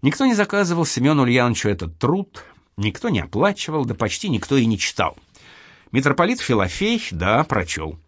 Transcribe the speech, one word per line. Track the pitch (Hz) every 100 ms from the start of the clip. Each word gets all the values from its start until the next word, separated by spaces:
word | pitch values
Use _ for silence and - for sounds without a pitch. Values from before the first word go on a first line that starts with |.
Никто | 135 - 269
не | 220
заказывал | 202 202 185 170 156
Семёну | - 131 151
Ульяновичу | 123 123 123 113 104
этот | 101 85 80
труд — | 123 180 196 - - - _ -
Никто | 104 - 240
не | 131
оплачивал, | 80 101 185 196 - 156 123
да | 101
почти | 107 - 208
никто | 120 - 139
и | 113
не | 107
читал. | - - 82 - _ - - - - - _
Митрополит | 123 139 131 175 240
Филофей, | - 117 92 - 202 233 -
да, | 85 90 113 160
прочёл. | 110 85 - 80 82